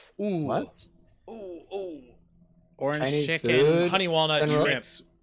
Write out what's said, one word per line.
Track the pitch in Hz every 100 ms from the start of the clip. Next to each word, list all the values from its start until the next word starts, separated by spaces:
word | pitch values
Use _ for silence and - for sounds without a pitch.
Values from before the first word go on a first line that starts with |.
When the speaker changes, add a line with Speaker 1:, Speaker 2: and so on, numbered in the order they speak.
| - -
Speaker 1:
Ooh. | 202 175 143
Speaker 2:
What? | 143 285 - - - _ _ -
Speaker 1:
Ooh, | 226 190 165 -
ooh. | 190 185 147 120 - _ _ - _ _ -
Speaker 3:
Orange | 135 151 135
Speaker 2:
Chinese | 147 147
Speaker 3:
chicken. | 165 120
Speaker 2:
food? | 123 147 165 175
Speaker 1:
Honey | 190 180
walnut | 160 156 151
Speaker 2:
General | 151 151
Speaker 1:
shrimp. | 143 127
Speaker 3:
Mixed, | - - - _